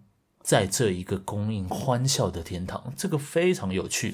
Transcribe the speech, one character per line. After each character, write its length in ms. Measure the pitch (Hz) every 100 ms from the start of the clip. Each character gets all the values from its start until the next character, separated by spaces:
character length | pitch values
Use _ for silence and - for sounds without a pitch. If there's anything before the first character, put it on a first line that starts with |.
| - _ _ _
在 240 | - 135 95
这 260 | - 110
一 120 | 92
个 140 | 92 98
供 360 | - 104 107
应 140 | 107 92
欢 400 | 95 135 120 135
笑 240 | - 95
的 100 | 85
天 240 | 82 90 92
堂。” 280 | - 127 143
这 140 | 190
个 80 | 151
非 360 | 139 165 180
常 200 | 185 95
有 120 | 92 -
趣， 280 | - 107